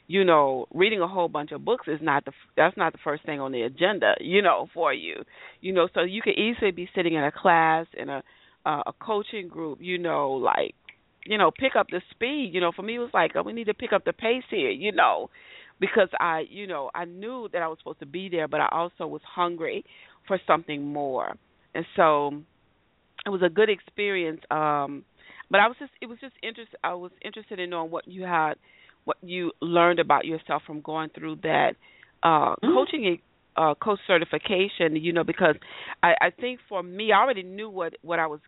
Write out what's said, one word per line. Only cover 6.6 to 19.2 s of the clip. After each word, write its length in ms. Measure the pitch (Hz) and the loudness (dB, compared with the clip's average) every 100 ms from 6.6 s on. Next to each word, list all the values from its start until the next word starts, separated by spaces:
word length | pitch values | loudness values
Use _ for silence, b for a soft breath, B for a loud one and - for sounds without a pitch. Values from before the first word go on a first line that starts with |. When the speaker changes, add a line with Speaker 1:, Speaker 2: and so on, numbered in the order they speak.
| 202 | -2
Speaker 1:
be 160 | 175 175 190 | -2 -6 -2
sitting 180 | 170 | 0
in 80 | 160 | 2
a 80 | 143 | 0
class, 560 | - 196 165 160 160 165 - | 2 4 6 6 2 -2 -10
in 120 | 139 | -8
a, 140 | 139 b b b b - | -10 b b b b -4
uh, 160 | 147 - | -4 -6
a 40 | - | -10
coaching 460 | - 208 208 220 175 | -4 -4 -4 -10 -12
group, 320 | 165 160 135 | -10 -10 -10
you 180 | 175 180 | -6 -4
know, 340 | 170 147 139 | -2 0 -2
like, 420 | 131 113 - - - - _ _ _ | 0 2 2 -2 -8 -20 _ _ _
you 140 | - 214 | -6 2
know, 140 | 190 - | 2 4
pick 200 | 262 226 | 0 2
up 80 | 190 | 0
the 100 | 180 - | -4 -10
speed. 400 | - 240 294 220 | -6 -4 -4 -4
You 80 | 175 | 0
know, 120 | 175 | -2
for 80 | 170 | -2
me, 140 | 202 240 | -8 -8
it 20 | |
was 120 | 240 | -2
like, 180 | 208 165 - | 0 2 0
"Oh, 60 | |
we 100 | 180 | -4
need 140 | 233 214 | -4 -6
to 80 | |
pick 180 | 202 247 | -6 -2
up 120 | 196 | 0
the 80 | - | 0
pace 300 | - 226 254 - | -2 -2 -2 -2
here," 200 | 202 127 | -2 -2
you 200 | 98 208 | -2 -2
know, 400 | 185 123 85 120 B B B B _ | 2 2 2 -4 B B B B _
because 300 | 196 226 185 - | 0 2 2 0
I, 260 | 170 160 - | -2 -2 -6
you 160 | 185 196 | -12 -10
know, 240 | 156 135 | -8 -8
I 120 | 170 | -8
knew 440 | 175 175 220 254 208 | -10 -10 -10 -10 -8
that 100 | 175 | -4
I 60 | 165 | -4
was 100 | 160 | -6
supposed 220 | - 156 | -14 -14
to 60 | 143 | -12
be 220 | 175 190 | -10 -6
there, 200 | 170 151 | -4 -2
but 120 | 151 | 0
I 80 | 147 | 0
also 340 | 160 175 - 160 | 0 -4 -6 -10
was 140 | 151 | -10